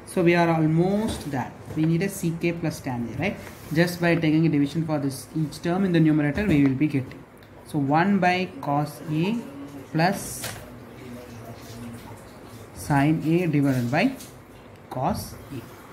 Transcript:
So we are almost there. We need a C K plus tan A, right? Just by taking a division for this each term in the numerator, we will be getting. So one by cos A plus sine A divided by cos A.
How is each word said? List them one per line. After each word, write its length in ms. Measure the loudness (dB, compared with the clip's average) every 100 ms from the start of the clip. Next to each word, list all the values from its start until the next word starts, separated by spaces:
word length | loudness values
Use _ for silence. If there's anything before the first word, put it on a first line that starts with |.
So 180 | -4 2
we 120 | 4
are 160 | 6 4
almost 800 | 4 4 4 4 2 0 -4 -4
there. 200 | -4 -6 -10 -8
We 120 | 0 2
need 160 | 2
a 60 | 0
C 260 | -2 -4 0
K 140 | -2
plus 280 | -2 -4 -4
tan 280 | -6 -6 -6
A, 40 | -4
right? 180 | -4 -4 -14 -16 -4
Just 260 | 2 2 2
by 160 | 2 4
taking 280 | 4 4
a 60 | 4
division 340 | 4 2 0
for 140 | -2 0
this 280 | -2 -6 -8
each 280 | -4 -4 -4
term 240 | -2 0 4
in 60 |
the 80 | 6
numerator, 440 | 6 6 2 0
we 180 | 2 4
will 100 | 4
be 120 | 2 0
getting. 380 | 0 -4 -14 -20 -20 -20 -20
So 140 | -6 -2
one 400 | 2 2 4 4
by 320 | 4 2 -2 -6
cos 400 | -2 0 -2 -6 -4
A 280 | -2 0 -2 -6 -14 -14 -16 -6
plus 640 | 2 2 0 -6 -10 -10 -12 -16 -18 -18 -16 -16 -16 -16 -16 -16 -16 -16 -14 -14 -14 -16 -18 -18 -20 -20 -18 -18
sine 480 | -14 2 4 4 2
A 220 | 2 2 2
divided 440 | 2 2 2 0
by 240 | 2 0 -2 -14 -18 -20 -20 -20 -20 -12
cos 440 | -4 -2 -2 -6 -14 -12 -12
A. 60 | -12 -18 -20